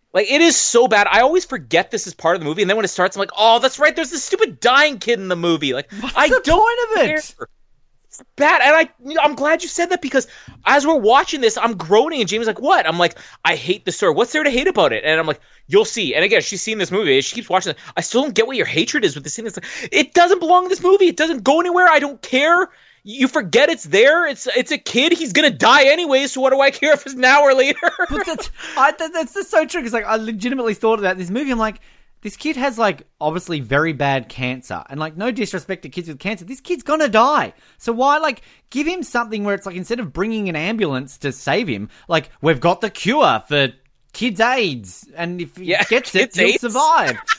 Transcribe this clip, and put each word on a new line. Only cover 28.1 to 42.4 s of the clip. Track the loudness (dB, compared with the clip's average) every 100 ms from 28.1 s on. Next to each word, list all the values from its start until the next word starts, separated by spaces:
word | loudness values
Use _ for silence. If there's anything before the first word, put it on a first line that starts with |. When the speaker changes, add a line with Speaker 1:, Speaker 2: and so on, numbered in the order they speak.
| -4 -4
Speaker 2:
that's, | -6 -8 -12 -8 2
I, | 2 2
that, | -6
that's, | -6 -6
that's | -6 -2
so | 0 0
true, | -4
'cause, | -6
like, | -4 -2
I | -4
legitimately | -4 -6 -4 -4 -4
thought | -2 0 0
about | 0 -4
this | -4
movie. | -4 -2
I'm | -2
like, | -4 -6 -18 _ _ _
"This | -14 -8
kid | -6 -4
has, | -4 0
like, | -2 -2 -10 -6
obviously | -4 -4 -6 -8
very | -2 0 0
bad | -2 -2 -2 -4
cancer. | -8 -8 -8 -10 -12 -10
And, | -10
like, | -10 -8
no | -6
disrespect | -6 -6 -8 -10 -12
to | -12
kids | -12 -12
with | -10
cancer. | -10 -10 -12
This | -14
kid's | -8 -8
gonna | -4 -2 2
die. | 2 2 0 -4 -10 _ _
So | -6
why, | -2 0 0
like, | -2 -6 -12 _ _
give | -6 -4
him | -6
something | -6 -6 -4 -6
where | -4
it's | -4 -6
like, | -10
instead | -8 -8
of | -6
bringing | -6 -4 -4 -4
an | -4
ambulance | -4 -2 -2 -4 -8 -10
to | -8
save | -6 -2 -2 -2
him, | -6 -8 -14 -4
like, | -4 -4 -2